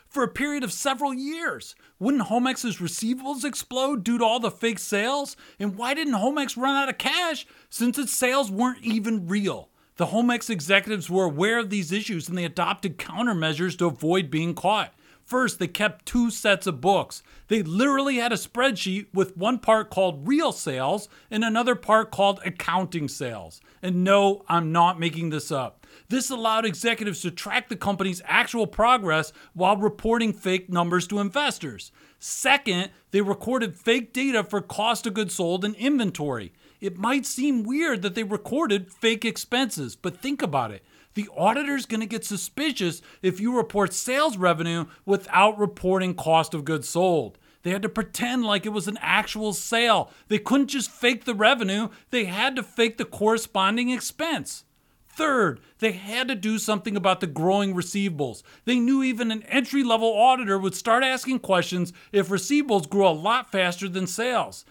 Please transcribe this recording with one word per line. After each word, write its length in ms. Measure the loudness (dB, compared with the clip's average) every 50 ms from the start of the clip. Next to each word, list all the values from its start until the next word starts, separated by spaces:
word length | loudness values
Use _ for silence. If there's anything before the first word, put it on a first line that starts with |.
| _ _
for 140 | -4 -2 -2
a 40 | -2
period 380 | -2 -2 -2 -2 -2 -2 -4
of 80 | -4 -6
several 400 | -4 -2 -2 -2 0 -2 -4 -4
years. 640 | -4 -6 -6 -6 -6 -6 -6 -6 -8 -10 -16 -20 _ _ _ _ -4
Wouldn't 300 | 0 2 2 2 2 0
Homex's 520 | 0 0 0 0 -2 -2 -4 -6 -4 -4
receivables 640 | -6 -6 -6 -4 -2 -2 -2 -2 -4 -6 -6 -6 -6
explode 580 | -6 -6 -8 -8 -6 -4 -2 0 0 0 -2 0
due 140 | 0 0 2
to 80 | 2
all 160 | 2 2 2
the 100 | 0 -2
fake 280 | -4 -2 -2 -2 -2 -2
sales? 580 | -4 -4 -2 0 0 0 0 -2 -4 -6 -8 -14 -20 -20 -10 -6
And 180 | -6 -6 -4 -4
why 160 | -4 -2 -2
didn't 220 | -2 0 0 0
Homex 420 | 0 0 0 0 0 -2 -4 -4 -2
run 180 | -2 0 2
out 140 | 2 0 0
of 80 | -2 -2
cash 480 | -2 0 0 2 0 0 -2 -4 -8 -14 -20 -20 _ _
since 280 | -4 0 0 0 0 0
its 160 | -2 -2 -2
sales 380 | 0 2 2 2 2 2 0
weren't 320 | 0 0 0 0 0 -2 -2
even 440 | -2 0 0 0 0 -2 -2 -2 0
real? 420 | 0 0 0 0 -2 -4 -8 -14 _ _ _ _ _ -4
The 100 | -2 0
Homex 420 | 2 2 2 2 2 0 -2 -4
executives 640 | -4 -4 0 2 2 2 2 2 -2 -4 -4 -2
were 140 | 0 2 2
aware 340 | 2 2 0 0 2 2 0
of 100 | -2 -2
these 220 | -2 -4 -2 -2
issues 360 | -4 -4 -4 -4 -6 -6 -6 -6
and 80 | -4
they 100 | -4 -4
adopted 520 | -4 -2 -2 -2 -2 -2 -4 -4 -6 -6 -8
countermeasures 800 | -12 -10 -6 -2 -2 0 0 0 0 0 0 0 -2 -2 0 0
to 100 | 0 0
avoid 440 | 0 0 0 0 2 2 0 0
being 240 | -2 -2 -2 -2 -2
caught. 400 | -2 0 0 0 0 -2 -4 -8 _ _ _ _ _ _
First, 360 | -4 0 0 0 0 0 -2
they 80 | -4 -4
kept 400 | -2 0 0 0 -2 -4 _ -2
two 240 | 0 2 2 2
sets 340 | 0 0 0 2 2 2 0
of 160 | -2 -4 0
books. 400 | 2 2 4 4 2 -2 -6 -16 -20 _ -20 -16 -6 -2
They 140 | 0 0
literally 540 | 0 0 0 2 2 4 4 2 2 0 0
had 180 | 0 0 0 -2
a 40 | -2
spreadsheet 680 | -4 -4 -2 0 2 2 2 0 -2 -4 -4 -4 -6 -4 0
with 240 | 0 0 0 -2 -2
one 220 | 0 0 0 2
part 320 | 2 4 4 4 2 0
called 360 | 0 0 2 2 0 -2 -2 0
real 240 | 0 2 2 0
sales 560 | -2 -4 -4 -4 -4 -2 0 -2 -2 -2 -4 -10 -18 -20 -14 -6
and 140 | -4 -2 0
another 320 | 0 0 2 2 2 0
part 360 | 0 2 4 4 4 4 2
called 280 | 0 2 2 2 2 0 -2
accounting 640 | -6 -6 -4 -2 0 0 0 0 -2 -2 -4 -4 -6
sales. 540 | -6 -6 -6 -6 -6 -8 -10 -14 -16 -20 _ _ _ _ -4
And 200 | -2 0 2 4
no, 400 | 6 6 6 6 6 4 2 0 0
I'm 220 | 2 2 2 2
not 280 | 4 4 4 4 4 2
making 300 | -2 -2 -2 -2 -4 -4
this 220 | -4 -4 -4 -4
up. 340 | -4 -4 -4 -4 -8 _ -20 -20 -20 -20 -8 -4
This 220 | -4 -2 -2 -2
allowed 340 | -4 -2 0 2 2 2 0
executives 560 | 0 -2 -2 -2 -2 -2 -2 -2 -4 -6 -4
to 100 | -6 -8
track 380 | -8 -8 -6 -4 -4 -4 -4 -4
the 60 | -8
company's 460 | -6 -2 -2 -2 0 -2 -2 -4 -4 -4
actual 400 | 0 2 2 2 2 0 -2 -2
progress 640 | -2 0 2 4 4 4 4 4 2 2 2 0 -2 -6 -20 -20 -14 -4
while 240 | 0 2 2 4 4
reporting 560 | 2 0 -2 -2 -2 0 0 2 2 0 -2
fake 360 | -2 -2 -2 -2 -2 -2 -2
numbers 360 | 0 0 0 2 0 0 0 -2
to 120 | -2 -2
investors. 720 | -2 -2 -2 -2 -2 -2 -2 -4 -8 -10 -10 -12 -16 -20 _ _ -20 -20 _ _
Second, 720 | -12 -10 -8 -2 2 2 2 2 2 0 -2 -2 -2 -4 -8 _ _ _
they 100 | 0 0
recorded 540 | 0 0 -2 -4 -2 -2 -2 0 0 -2 -6
fake 380 | -4 0 0 0 0 0 -4 -4
data 300 | -2 0 0 0 0 0
for 180 | -2 -4 -6
cost 440 | -6 -6 -4 -2 0 0 0 -2 -2 -4
of 60 | -2
goods 220 | -2 -2 -2 -2
sold 280 | -2 0 0 0 0 -2
and 120 | -2 -4
inventory. 800 | -2 0 0 2 2 2 0 -2 -2 -4 -4 -4 -4 -6 -10 -14 _ _ _ _ _
It 160 | -8 -8 -6 -2
might 280 | -2 0 0 0 -2
seem 380 | -4 -4 -2 0 0 0 0 0
weird 380 | -2 -2 0 0 0 0 -2
that 140 | -2 -4 -4
they 80 | -4 -4
recorded 680 | -4 -4 -6 -6 -4 -2 -2 0 0 0 -2 -2 -6
fake 320 | -6 -2 0 0 0 0 -2
expenses, 720 | -4 -4 -6 -6 -4 -2 -2 -2 -2 -4 -6 -8 -8 -8
but 220 | -8 -8 -8 -8 -6
think 240 | -6 -6 -4 -4
about 300 | -2 -2 0 0 -2 -2
it. 120 | -6 -12 -18 _ _ _ _ _ -8
The 140 | -8 -8 -6 -4
auditor's 500 | 0 2 2 2 2 0 -2 -2 -4 -4
gonna 200 | -4 -4 -4 -4
get 180 | -4 -6 -8 -6
suspicious 800 | -6 -6 -6 -8 -8 -6 -4 -4 -2 -2 -2 -2 -4 -4 -6 -10 -20 -10 -4
if 180 | -2 -2 0 0
you 160 | -2 0 0
report 380 | 0 -2 0 0 0 0 0 0
sales 440 | -2 -4 -2 0 2 2 0 0 2
revenue 480 | 2 2 2 2 0 -2 -2 -2 -4 -6 -10 -8 _
without 540 | 0 0 0 0 2 4 6 6 6 6 2
reporting 560 | 0 -2 -2 -2 0 2 2 2 2 0 -2
cost 380 | -2 2 4 4 4 4 2 -2
of 100 | -4 -2
goods 240 | -2 -2 -2 -2 -2
sold. 500 | 0 2 2 4 4 2 0 -2 -6 _ _ _ _ _ -4
They 80 | -4
had 100 | -2 -2
to 80 | -2 -4
pretend 560 | -4 -4 -4 -4 -4 -4 -4 -2 0 0 0
like 200 | 2 0 0 0
it 40 | -2
was 180 | -4 -4 -4 -4
an 100 | -6 -4
actual 520 | -2 0 2 2 2 0 -2 -4 -2 -2 -2
sale. 560 | -4 -4 -2 0 2 4 6 4 4 2 0 -6 -16 _ -2
They 100 | -2 -2
couldn't 280 | 0 2 4 4 4 2
just 220 | 0 -4 -4 -6
fake 360 | -4 0 2 2 2 0 -2
the 100 | -4 0
revenue. 540 | 2 4 4 4 4 2 0 0 -2 -2 -4 -6 -12 _ _
They 140 | -2 -2 -2
had 300 | -2 -2 -2 -2 -2 -2
to 80 | -4 -6
fake 340 | -4 0 0 0 0 0 -2
the 80 | -8
corresponding 840 | -8 -4 0 2 2 2 2 0 -2 0 2 2 2 2 2 0 0
expense. 760 | -2 -2 -4 -8 -6 -4 -4 -2 -2 -2 -4 -6 -12 -14 -16 _ _ _ _ _ _ _ _ _ -6
Third, 460 | -2 0 2 2 4 2 2 0 -2 -8 _ _ _
they 120 | -2 -2
had 380 | -2 -4 -8 -6 -4 -2 -2 -2
to 60 | -2
do 220 | -2 -2 -2 -2 0
something 380 | 0 -2 -2 -2 -2 -2 -2
about 240 | 0 2 2 2 2
the 80 | 0 -4
growing 480 | -2 0 2 2 2 2 2 0 -2
receivables. 680 | -4 -4 -4 -2 -2 -2 -2 -2 -2 -4 -4 -6 -8 -16 -20 -20 -8 _
They 160 | 0 2 2
knew 240 | 4 4 4 2 2
even 260 | 0 0 0 -2 -2
an 140 | -2 -4 -4
entry-level 640 | -2 0 0 0 2 2 0 2 4 4 4 4 4
auditor 500 | 4 6 6 6 6 6 4 0 0 0
would 160 | 0 -2 -4
start 300 | -2 0 2 4 4 4
asking 360 | 2 0 0 -2 -2 -2 -2
questions 520 | 0 2 2 2 2 2 -2 -2 -2 -4 -6 -10 -10 -2 0
if 160 | 0 2 2
receivables 600 | 0 -2 0 2 2 2 2 2 2 0 0 0
grew 160 | 2 4 4
a 40 | 4
lot 420 | 4 2 2 0 0 0 0 -2
faster 380 | 0 0 0 0 0 -4 -6 -6
than 180 | -4 -4 -4 -4
sales. 560 | -4 -4 -2 0 0 0 -2 -2 -6 -14 -20 _